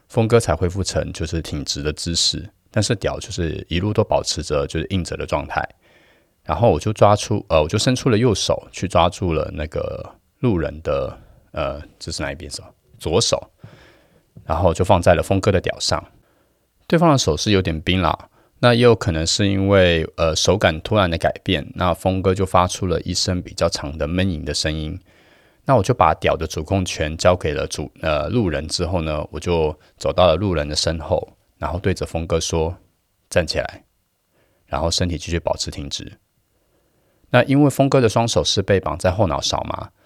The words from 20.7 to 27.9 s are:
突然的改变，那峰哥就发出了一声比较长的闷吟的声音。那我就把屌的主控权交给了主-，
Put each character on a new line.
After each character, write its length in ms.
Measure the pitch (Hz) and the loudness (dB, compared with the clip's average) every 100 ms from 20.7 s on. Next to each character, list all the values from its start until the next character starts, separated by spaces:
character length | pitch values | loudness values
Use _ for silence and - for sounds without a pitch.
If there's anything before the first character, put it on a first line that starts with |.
| 80 | 0
突 140 | - 107 | 0 2
然 140 | 92 | 2
的 80 | 80 | 2
改 140 | - - | -2 -2
变， 280 | - 87 69 - | -2 -2 -2 -2
那 180 | 90 | -2
峰 280 | 82 95 95 | 0 0 0
哥 120 | 95 | 0
就 120 | 95 95 | 0 2
发 220 | 95 90 | 2 2
出 180 | - 95 | 0 -2
了 140 | 82 | -2
一 120 | - | -4
声 280 | 87 - 90 | -4 -2 -4
比 120 | - | -6
较 160 | - 85 | -4 -2
长 280 | - 71 78 | -2 -8 -6
的 100 | 76 | -4
闷 220 | 90 95 | -2 -2
吟 140 | 80 | -2
的 100 | 76 | -6
声 200 | 73 - | -4 -4
音。 260 | 78 78 85 - _ _ _ _ _ - | -4 -6 -10 -14 _ _ _ _ _ 0
那 80 | - | 2
我 60 | |
就 140 | 95 123 | 2 2
把 180 | 82 | 2
屌 240 | 78 80 73 | 4 0 0
的 80 | 80 | -2
主 180 | - | -6
控 220 | 80 98 90 | -2 -2 -2
权 320 | - 80 80 | -4 -4 0
交 180 | 90 90 | 2 2
给 160 | 80 | 0
了 140 | 69 71 | -4 -4
主-， 260 | - 73 | -6 -10